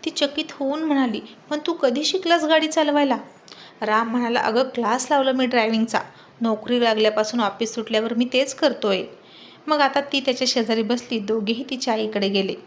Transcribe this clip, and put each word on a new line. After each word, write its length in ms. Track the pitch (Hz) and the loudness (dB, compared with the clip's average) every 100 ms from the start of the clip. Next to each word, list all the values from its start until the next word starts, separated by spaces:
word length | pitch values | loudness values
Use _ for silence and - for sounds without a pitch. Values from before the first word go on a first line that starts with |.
ती 60 | 320 | -8
चकित 340 | - 285 294 311 | -2 -2 -2 -8
होऊन 320 | - 269 302 | -6 -4 -2
म्हणाली, 380 | 320 277 254 214 - - - | 0 0 0 -2 -8 -20 -8
"पण 80 | 302 302 | -6 -4
तू 60 | |
कधी 320 | 339 262 247 | 0 0 0
शिकलास 400 | 302 381 339 339 | -2 -2 2 2
गाडी 240 | 311 320 311 | 4 4 4
चालवायला?" 500 | 320 294 294 285 233 - - - - - - | 2 2 4 2 0 -4 -20 -20 -20 -20 -8
राम 300 | 214 214 233 | 0 2 2
म्हणाला, 300 | 240 233 240 | -2 0 0
"अगं, 220 | - 226 254 | 2 2 0
क्लास 320 | 247 214 247 - | -2 0 -2 2
लावला 220 | 285 269 | 2 2
मी 140 | 254 254 | 2 2
ड्रायव्हिंगचा, 540 | 247 220 220 226 202 - - - - | 2 2 0 0 -2 -4 -18 -20 -4
नोकरी 420 | 226 214 - 247 | -2 -2 0 2
लागल्यापासून 560 | 233 214 214 214 214 240 | 2 4 2 2 -2 0
ऑफिस 340 | 208 196 226 | -2 -2 -4
सुटल्यावर 400 | - 220 220 226 | -4 -2 -2 0
मी 140 | 233 247 | 0 0
तेच 220 | 254 277 | 2 0
करतोय." 500 | - 294 233 214 185 - - - - - - - | 0 0 2 0 0 -4 -14 -20 -20 -20 -14 -2
मग 140 | 302 | 2
आता 200 | 277 277 | 4 2
ती 200 | 285 277 | 0 -2
त्याच्या 260 | 269 247 254 | 0 0 0
शेजारी 340 | 247 226 226 | 0 0 0
बसली. 360 | 214 240 - 226 | 0 -2 -2 -4
दोघेही 460 | 202 220 208 233 262 | -2 -2 -2 -4 -6
तिच्या 240 | 254 247 | -6 -2
आईकडे 340 | 220 214 208 196 | -2 -2 0 0
गेले. 260 | 196 190 - | 0 -2 -6